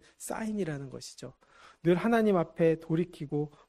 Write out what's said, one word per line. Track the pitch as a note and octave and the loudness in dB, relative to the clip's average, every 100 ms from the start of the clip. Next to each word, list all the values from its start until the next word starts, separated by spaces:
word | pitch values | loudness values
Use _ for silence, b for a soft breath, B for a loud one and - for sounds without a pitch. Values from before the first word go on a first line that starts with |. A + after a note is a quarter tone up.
| b - | b -14
사인이라는 | - - A3 G#3 E3 C#3+ C3+ | -10 -8 -6 -4 -4 -6 -10
것이죠. | B2+ - - C3 - B B B B | -14 -16 -16 -18 -18 B B B B
늘 | E3 F3+ | 2 2
하나님 | A3 A#3 G#3+ F#3 | 4 4 4 2
앞에 | E3 - E3 D#3+ | 0 2 2 2
돌이키고 | - E3 E3+ - C#3+ D3 D3+ B | 0 -2 -2 -8 -6 -4 -4 B